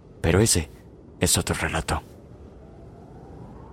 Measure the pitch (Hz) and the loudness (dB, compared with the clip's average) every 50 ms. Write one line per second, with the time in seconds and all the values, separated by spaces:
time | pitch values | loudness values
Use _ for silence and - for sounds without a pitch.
0 | - - - - - - 87 98 117 - - 90 76 - - - - - - - | -20 -20 -8 0 2 4 6 6 6 6 4 2 0 -2 -8 -18 -20 -20 -20 -20
1 | - - - - 90 - - - - - 80 - 82 76 80 82 - - 78 78 | -20 -20 -2 0 2 2 2 2 2 0 -2 -2 -2 -2 -2 -2 -2 -2 -2 -4
2 | - - - - - - - - - - - - - - - - - - - - | -4 -8 -16 -20 -20 -20 -20 -20 -20 -20 -20 -20 -20 -20 -20 -20 -20 -20 -20 -20
3 | - - - - - - - - - - - - - - | -20 -20 -20 -20 -18 -18 -18 -16 -16 -16 -18 -18 -18 -18